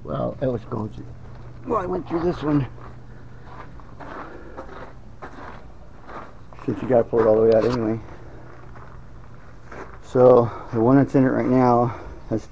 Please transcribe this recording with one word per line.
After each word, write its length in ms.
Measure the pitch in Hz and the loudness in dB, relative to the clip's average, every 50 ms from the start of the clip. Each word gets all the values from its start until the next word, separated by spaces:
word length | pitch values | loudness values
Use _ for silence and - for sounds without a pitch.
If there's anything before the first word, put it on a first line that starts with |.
| - | -8
Well, 320 | 76 73 - 120 120 - - | -6 -4 -4 -4 -4 -4 -2
it 40 | - | -2
was 180 | 131 123 113 - | -2 -2 -4 -6
going 260 | - - 110 107 107 | -6 -6 -6 -6 -6
to, 140 | - - - - - - - - - - - - - - - | -8 -12 -14 -14 -14 -16 -16 -16 -16 -16 -16 -16 -16 -14 -6
well, 140 | - 240 214 | -2 -2 -2
I 60 | 180 | 0
went 220 | 180 185 180 - - | -2 -4 -4 -4 -4
through 140 | 165 170 | -4 0
this 200 | 160 180 165 - | 0 0 -2 0
one. 240 | 139 151 151 147 131 - - - - - - - - - - - - - - - - - - - - - - - - - - - - - - - - - - - - - - - - - - - - - - - - - - - - - - - - - - - - - - - - - - - - - - - - - - - - - - - - | 0 2 2 2 2 0 -6 -14 -16 -14 -14 -16 -16 -16 -16 -16 -16 -16 -16 -16 -16 -16 -14 -14 -14 -14 -14 -16 -16 -16 -16 -14 -14 -12 -12 -12 -12 -14 -14 -16 -16 -14 -14 -14 -14 -14 -14 -14 -14 -14 -16 -16 -16 -16 -16 -14 -14 -14 -14 -14 -14 -14 -14 -14 -16 -16 -16 -16 -16 -16 -16 -16 -16 -14 -14 -14 -14 -14 -16 -16 -16 -16 -16 -8 -4
Since 160 | - 113 - | -4 -4 -4
you 60 | 120 113 | 0 4
gotta 160 | 127 120 113 | 4 4 4
pull 160 | - - 117 | 4 2 4
it 60 | 110 | 6
all 100 | 110 110 | 6 6
the 60 | 110 | 6
way 120 | 110 113 113 | 6 6 6
out 100 | 113 110 | 6 4
anyway. 340 | 120 123 123 113 110 113 110 - - - - - - - - - - - - - - - - - - - - - - - - - - - - - - - - - - - - - - - - | 4 2 2 0 0 -2 -2 -6 -12 -16 -16 -16 -16 -16 -16 -16 -16 -16 -16 -16 -16 -16 -16 -16 -16 -16 -16 -16 -16 -16 -16 -16 -16 -16 -16 -16 -16 -16 -16 -16 -14 -14 -14 -14 -14 -14 -16
So 480 | - - - 127 123 127 127 120 117 113 - - - - | -14 -2 4 8 10 10 10 10 8 4 -2 -8 -10 -4
the 80 | - 113 | 0 4
one 160 | 110 120 135 | 6 8 8
that's 180 | 139 135 131 - | 8 6 6 4
in 100 | 143 131 | 4 4
it 40 | 131 | 6
right 180 | 120 117 117 | 4 2 2
now 480 | 120 127 127 127 123 120 120 120 123 113 - - - - - - - | 4 4 6 8 8 6 6 4 2 0 -6 -12 -14 -14 -14 -6 -4
has 180 | 113 107 - - | -4 -4 -4 -8